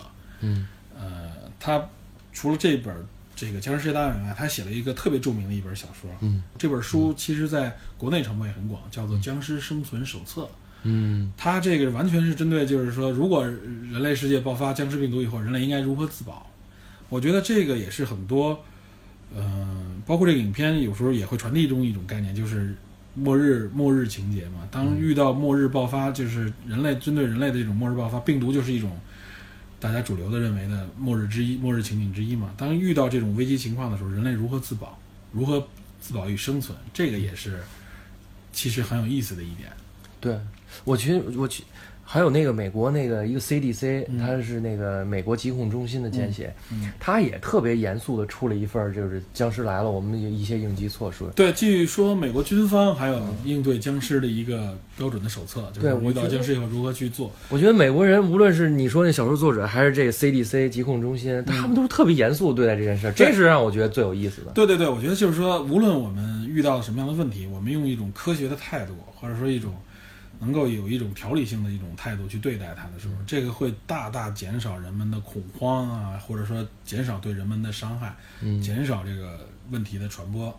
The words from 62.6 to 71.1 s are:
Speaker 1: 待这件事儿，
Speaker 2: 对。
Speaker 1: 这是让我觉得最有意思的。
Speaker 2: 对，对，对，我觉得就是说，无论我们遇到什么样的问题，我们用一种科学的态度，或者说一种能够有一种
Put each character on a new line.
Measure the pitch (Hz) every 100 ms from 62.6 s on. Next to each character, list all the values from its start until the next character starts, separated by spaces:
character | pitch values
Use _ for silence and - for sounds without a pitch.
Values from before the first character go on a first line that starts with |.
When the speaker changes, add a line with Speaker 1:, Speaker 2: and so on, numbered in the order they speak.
| 117
Speaker 1:
待 | 104
这 |
件 | 104 101
事 | 107
儿， |
Speaker 2:
对。 | 101 269
Speaker 1:
这 |
是 | 202 170
让 | 156
我 | 110
觉 | 101
得 | 110
最 | 117
有 | 101
意 | 98 101
思 | -
的。 | -
Speaker 2:
对， | - 208
对， | 180
对， | 160
我 | 120
觉 | 135
得 | 196
就 | 196
是 | 160
说， | 180 175
无 | 139 170
论 | 214 151
我 | 110
们 | 98 107 110 113
遇 | 156
到 | 143 127
什 | 107
么 | 117
样 | 135
的 |
问 | 160 143
题， | 98 95
我 | 95
们 | 104
用 | 151 143
一 | 120
种 | 101
科 | 101 170 160
学 | 135
的 | 143
态 | - 151 95
度， | 87 - -
或 | 120
者 | 113
说 | 135
一 | 127
种 | 107 92 - - - - - -
能 | 110
够 | 151 131
有 | 110 98
一 | 120
种 | 107